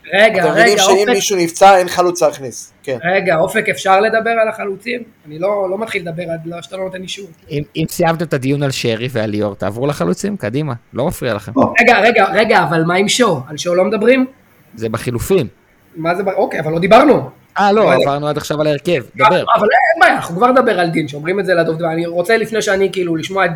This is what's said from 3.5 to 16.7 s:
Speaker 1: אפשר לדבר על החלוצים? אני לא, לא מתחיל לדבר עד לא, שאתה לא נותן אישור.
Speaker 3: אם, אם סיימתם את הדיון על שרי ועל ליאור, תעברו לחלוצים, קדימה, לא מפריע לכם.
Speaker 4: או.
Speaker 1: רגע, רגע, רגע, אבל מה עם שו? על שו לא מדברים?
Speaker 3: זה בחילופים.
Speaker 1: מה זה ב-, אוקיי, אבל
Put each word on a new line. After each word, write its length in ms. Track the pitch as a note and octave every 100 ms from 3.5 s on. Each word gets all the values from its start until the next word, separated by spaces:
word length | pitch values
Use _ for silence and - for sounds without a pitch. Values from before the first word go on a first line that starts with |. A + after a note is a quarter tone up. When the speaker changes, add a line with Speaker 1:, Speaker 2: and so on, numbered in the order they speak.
| G#3+ G#3
Speaker 1:
אפשר 320 | F3 F#3+ F#3+
לדבר 300 | A3 A3 A3
על 180 | A3+ A3
החלוצים? 540 | G#3 G3+ F#3+ A#3+ A#3+ A#3 _ D3+
אני 100 | D#3
לא, 280 | F#3 G#3 F#3
לא 80 | G3
מתחיל 240 | A3 G3
לדבר 200 | E3+ E3
עד 180 | E3+ E3 D#3+
לא, 160 | E3+
שאתה 140 | E3 F#3+
לא 80 |
נותן 180 | F#3+ F#3
אישור. 240 | F#3 G3 F#3+ - -
Speaker 3:
אם, 120 | D3 D3 D#3
אם 80 | D#3+
סיימתם 340 | - E3 E3
את 100 | E3
הדיון 280 | C#3+ C3 C#3+
על 80 | C#3+
שרי 380 | B2+ A#2+ A2 A#2+
ועל 200 | A#2+ G#2+
ליאור, 240 | G#2 G#2
תעברו 320 | G2 F#2+ G#2+ C#3
לחלוצים, 500 | - F3 F#3 G3 G3+
קדימה, 380 | G#2+ C3 D3+ A#2 _
לא 140 | A#2 C#3
מפריע 280 | - C3
לכם. 180 | G2+ G#2 C3+
Speaker 4:
או. 160 | - A3+
Speaker 1:
רגע, 180 | A#3 A3+
רגע, 240 | A3+ A#3 F#3+
רגע, 300 | F#3+ A3 B3+
אבל 220 | D3+ E3
מה 100 | E3
עם 140 | F#3 G3+
שו? 320 | - A#3 D3 B2+
על 80 | D3+
שו 180 | F3
לא 100 | F3
מדברים? 420 | G3 G#3+ A#3 C4 C4 _ _ _ _
Speaker 3:
זה 140 | - A2
בחילופים. 580 | A#2 - A#2+ - F#3+ A#2+ _ _ _ _ E3+
Speaker 1:
מה 180 | D#3+
זה 80 | F3
ב-, 60 | G3
אוקיי, 320 | F#3 B3+ -
אבל 120 | D#3